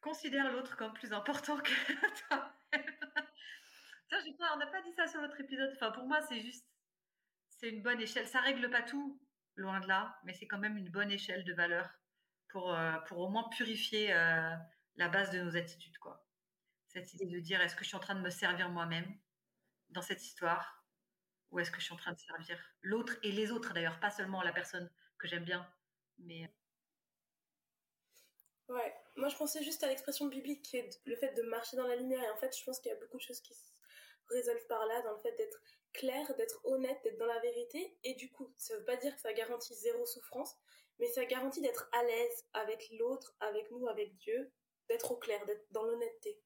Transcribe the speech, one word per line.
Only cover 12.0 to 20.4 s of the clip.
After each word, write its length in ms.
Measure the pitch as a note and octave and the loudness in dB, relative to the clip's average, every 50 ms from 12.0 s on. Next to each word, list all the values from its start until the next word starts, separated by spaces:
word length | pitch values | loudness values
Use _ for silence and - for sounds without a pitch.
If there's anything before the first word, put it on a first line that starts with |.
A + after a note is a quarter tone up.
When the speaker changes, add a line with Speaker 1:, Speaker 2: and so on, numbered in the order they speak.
| _ _ _ _ _ _ _ _ _ _ | _ _ _ _ _ _ _ _ _ _
Speaker 1:
pour, 240 | - G3 F3+ F3+ F3 | -6 -4 0 2 2
euh, 240 | E3 E3 E3 D#3+ D#3+ D#3+ - | 4 4 2 2 0 -2 -4
pour 100 | F#3 F3 | -4 -2
au 100 | F3+ F#3+ | 0 2
moins 200 | G3 A3 A#3 A#3 | 2 0 0 0
purifier, 640 | - - B3 A3+ A3 G#3 - - - G#3+ G#3+ G#3 F#3+ | -2 -2 0 0 0 0 0 2 2 4 4 6 6
euh, 400 | E3+ E3 E3 E3 D#3+ D#3+ D#3+ E3 E3 E3 - - _ _ _ _ | 8 8 8 6 6 4 2 -2 -4 -6 -10 -18 _ _ _ _
la 120 | - F3+ E3+ | 0 2 4
base 220 | E3+ G3 G3 F#3+ | 4 4 4 4
de 100 | F#3 F3+ | 2 0
nos 160 | F3+ E3+ E3 | 0 2 2
attitudes, 420 | F3 E3+ - - - - - - - | 2 0 0 -6 -14 -18 -18 -18 -14
quoi. 260 | - - - - _ _ _ _ _ _ _ _ _ _ _ _ _ | -12 -12 -12 -14 _ _ _ _ _ _ _ _ _ _ _ _ _
Cette 260 | _ - F#3 F3+ F3+ - | _ -10 -10 -10 -10 -6
idée 140 | F3+ G3 | -4 -4
de 140 | F3+ F3 F3+ | -2 -2 -4
dire, « 200 | E3+ D#3+ F#3+ F#3 F3+ | -2 2 4 6 6
Est-ce 140 | E3+ E3+ | 4 4
que 60 | - F#3+ | -2 -4
je 60 | - | -4
suis 80 | - | -4
en 40 | F#3+ | -4
train 140 | F#3 - G3 | -2 -2 -2
de 80 | F#3+ F#3 | 0 0
me 80 | F3+ | -2
servir 400 | F3+ - - F3+ F3 F3 F#3 F3 | -2 2 2 2 4 4 2 0
moi-même 480 | F3 F3 E3+ E3+ E3 E3 E3+ F3+ G3+ - _ _ _ _ _ _ _ _ _ _ _ _ _ _ | 2 0 0 2 0 0 0 -2 -8 -12 _ _ _ _ _ _ _ _ _ _ _ _ _ _
dans 100 | - F#3 | -8 -6
cette 240 | F3+ - G3 F3+ - | -4 -2 -4 -4 -4
histoire ? 640 | - - - | -14 -8 0